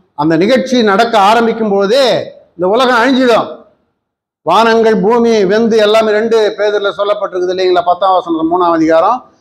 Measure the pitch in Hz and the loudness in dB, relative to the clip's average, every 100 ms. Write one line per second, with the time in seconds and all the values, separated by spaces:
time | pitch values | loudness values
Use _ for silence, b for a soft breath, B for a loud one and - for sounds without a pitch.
0 | _ - 156 160 208 262 - 247 214 196 | _ -4 0 0 2 0 0 0 2 2
1 | 233 220 196 233 226 220 220 196 196 269 | 0 2 2 2 0 -2 -2 -2 0 0
2 | 247 156 - - _ - 180 226 254 240 | 0 -2 -6 -16 _ -6 -2 0 0 0
3 | 247 254 254 208 - - - _ _ _ | 0 2 2 0 -2 -12 -20 _ _ _
4 | _ _ _ _ 151 190 226 226 220 202 | _ _ _ _ -2 0 2 2 2 0
5 | 190 240 233 220 185 214 233 226 208 220 | 0 2 2 0 0 0 0 2 2 2
6 | 220 208 226 226 208 202 208 208 196 185 | 0 -2 0 0 0 -2 -2 -2 -4 -4
7 | 202 208 190 180 180 185 185 180 175 175 | -4 -4 -6 -4 -4 -2 0 0 0 0
8 | 190 185 - 160 160 180 175 165 160 160 | 0 0 -2 -4 -2 0 0 0 2 2
9 | 190 254 b b | 2 -2 b b